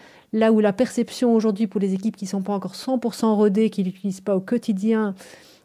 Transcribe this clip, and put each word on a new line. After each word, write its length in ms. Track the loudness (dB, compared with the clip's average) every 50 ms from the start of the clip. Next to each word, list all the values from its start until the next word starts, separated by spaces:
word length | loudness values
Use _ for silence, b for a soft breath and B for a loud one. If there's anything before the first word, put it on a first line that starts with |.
| B B B B B B
là 180 | 0 2 4 4
où 100 | 4 4
la 120 | 4 2
perception 640 | 2 2 -2 -2 0 -4 -4 -4 -2 0 2 4 4
aujourd'hui 320 | 4 2 2 0 0 -2
pour 120 | -2 0 -2
les 140 | 0 0
équipes 240 | -2 -2 -2 -4 -6
qui 80 | -6 -8
ne 60 | -6
sont 100 | -6 -6
pas 140 | -4 -4 -4
encore 200 | -4 -6 -8 -12
cent 240 | -10 -4 -2 -2 -2
pour 160 | -2 -4 -4
cent 220 | 0 0 2 4
rodées, 320 | 4 4 4 4 2 2 2
qui 140 | 0 -2
ne 40 | -4
l'utilisent 360 | -4 -4 -6 -6 -8 -8 -6
pas 120 | -4 -2 -2
au 60 | -2
quotidien, 760 | 0 -2 -4 -2 -2 -2 -4 -2 0 0 0 2 0 -2 -4 -8 B B B B B B B B